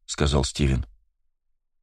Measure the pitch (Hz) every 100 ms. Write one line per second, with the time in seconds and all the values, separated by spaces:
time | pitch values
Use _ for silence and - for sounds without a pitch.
0 | - - 69 69 65 - 71 64 - -
1 | _ _ _ _ _ _ _ _